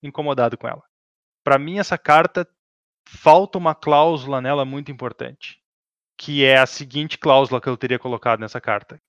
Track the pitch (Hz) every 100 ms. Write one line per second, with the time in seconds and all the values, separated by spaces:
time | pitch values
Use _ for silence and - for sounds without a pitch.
0 | 143 143 147 135 120 117 - - _ _
1 | _ _ _ _ - 135 147 196 196 170
2 | - 151 170 - - _ _ _ _ _
3 | _ - - 160 202 196 165 156 - 147
4 | 160 156 131 135 127 143 131 139 143 131
5 | 127 - 123 147 - - _ _ _ _
6 | _ - - 143 135 135 131 - 139 139
7 | 151 - - 135 131 127 135 123 123 123
8 | 131 117 123 113 110 123 - 104 - 147